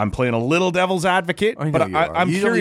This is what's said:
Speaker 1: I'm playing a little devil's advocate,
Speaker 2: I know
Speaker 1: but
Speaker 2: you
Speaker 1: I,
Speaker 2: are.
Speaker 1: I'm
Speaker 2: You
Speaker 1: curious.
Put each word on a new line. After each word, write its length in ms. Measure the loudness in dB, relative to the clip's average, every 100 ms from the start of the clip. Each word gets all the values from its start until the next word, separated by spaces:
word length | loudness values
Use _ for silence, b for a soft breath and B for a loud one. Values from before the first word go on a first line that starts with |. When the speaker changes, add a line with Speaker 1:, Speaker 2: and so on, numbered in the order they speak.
Speaker 1:
I'm 100 | -2
playing 220 | 0 -2
a 60 | 0
little 280 | 0 0 0
devil's 340 | 0 0 0
advocate, 500 | 0 0 0 0 -2 0
Speaker 2:
I 80 |
know 60 | -2
Speaker 1:
but 180 | 0 0
Speaker 2:
you 60 | 0
Speaker 1:
I, 100 | 0
Speaker 2:
are. 80 | 0
Speaker 1:
I'm 120 | 0
Speaker 2:
You 100 | 0
Speaker 1:
curious. 180 | 2 2